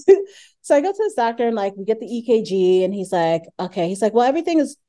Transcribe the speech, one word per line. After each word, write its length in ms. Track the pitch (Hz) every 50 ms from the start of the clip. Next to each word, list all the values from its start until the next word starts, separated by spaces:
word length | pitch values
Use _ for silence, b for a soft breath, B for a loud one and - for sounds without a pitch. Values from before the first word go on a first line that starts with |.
| - - 392
<laughs> 460 | 381 392 - - - - _ _ _
so 120 | - - 320
I 40 | 285
go 100 | 285 381
to 80 | 403 403
this 160 | 440 415 427
doctor 320 | - 233 226 233 240 240
and, 80 | 233 226
like, 200 | 214 196 196 196
we 80 | 190 196
get 160 | 190 220 220
the 60 | 226
E 180 | 185 240 233 233
K 180 | - 233 226
G 420 | 196 160 185 190 185 180 185 185 185
and 100 | 185 202
he's 180 | 202 185 180
like, 300 | - 175 165 165 165 165 165 - - -
"Okay." 300 | 180 175 - 196 170 175
He's 140 | 196 190
like, 120 | 220 214 220
"Well, 120 | 233 247
everything 340 | 262 269 330 330 359 339 320
is, 160 | 277 - - - _